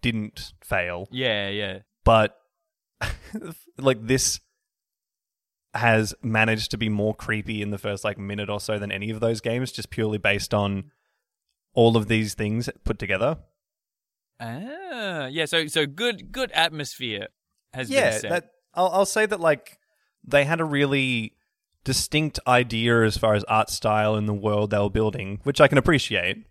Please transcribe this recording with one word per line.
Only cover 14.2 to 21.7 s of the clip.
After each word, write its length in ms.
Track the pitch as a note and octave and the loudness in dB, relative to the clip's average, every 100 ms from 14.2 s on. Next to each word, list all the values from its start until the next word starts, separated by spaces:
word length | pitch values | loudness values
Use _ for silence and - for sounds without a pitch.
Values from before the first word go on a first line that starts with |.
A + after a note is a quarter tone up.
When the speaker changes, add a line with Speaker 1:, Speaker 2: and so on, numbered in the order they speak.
| _ - | _ -16
Speaker 2:
Ah, 880 | A#2 A#2+ A3+ D#4+ F#4+ B3 G3+ E3 C3 | -12 -10 -12 -14 -12 -10 -8 -6 -6
yeah. 180 | D#3 | -4
So, 220 | D3+ E3 D3+ | -2 0 0
so 180 | D3+ C#3+ | 0 -2
good, 460 | D3 A#3+ G#3+ - | -2 -4 -4 -8
good 180 | - B3+ | -6 -2
atmosphere 760 | - E3 D#3 C3+ - B2 G2+ G2+ - _ _ _ | 0 0 -2 -10 -8 -8 -6 -8 -14 _ _ _
has 160 | B2+ B2 | -10 -2
Speaker 1:
Yeah, 220 | C4+ E3+ | 2 2
Speaker 2:
been 100 | A2 | 0
set. 100 | A2 | -2
Speaker 1:
that, 200 | F3 E3+ _ _ | -4 -4 _ _
I'll, 140 | - F#3 | 0 2
I'll 180 | F3+ F#3+ | 2 2
say 200 | A3 G#3+ | 2 0
that, 120 | G3+ | 2
like, 380 | E3 D3 - - _ _ _ _ | 2 2 -2 -20 _ _ _ _
they 200 | - C#3+ | 2 2
had 160 | C#3+ D#3+ | 4 0
a 40 | |
really 720 | D#3+ C#3+ C#3+ C#3 C3 A#2+ A2 - _ _ _ | 0 2 2 2 0 -2 -4 -10 _ _ _